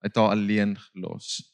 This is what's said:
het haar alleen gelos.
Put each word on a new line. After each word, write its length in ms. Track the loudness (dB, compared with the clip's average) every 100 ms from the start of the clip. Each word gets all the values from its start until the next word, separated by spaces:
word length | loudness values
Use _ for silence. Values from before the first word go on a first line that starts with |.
het 160 | -2 2
haar 140 | 4 4
alleen 400 | 2 2 2 -2 -10
gelos. 500 | -12 -10 -10 -10 -10 -12